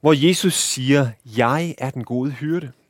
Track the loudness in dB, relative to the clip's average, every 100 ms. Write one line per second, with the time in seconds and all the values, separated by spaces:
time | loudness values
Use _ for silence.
0 | 4 4 4 2 0 -2 -4 -4 2 2
1 | 2 -4 -10 0 0 2 -4 -6 -8 -8
2 | -6 -4 -4 -6 -6 -6 -6 -18 _